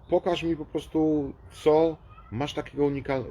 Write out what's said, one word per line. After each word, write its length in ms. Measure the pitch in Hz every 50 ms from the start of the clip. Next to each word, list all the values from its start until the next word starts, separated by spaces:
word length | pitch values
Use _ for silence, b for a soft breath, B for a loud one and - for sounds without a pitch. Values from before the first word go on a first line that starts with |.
| - -
pokaż 340 | 170 180 - 190 175 -
mi 140 | 165 165 165
po 80 | 151 151
prostu, 680 | - - 156 147 - - 160 156 156 151 151 139 135 - - - -
co 460 | - - - 156 151 156 165 165 156 - - - - - - -
masz 240 | 104 117 143 143 -
takiego 300 | 147 - - - 139 147
unika-, 400 | 143 143 139 123 143 139 131 113 69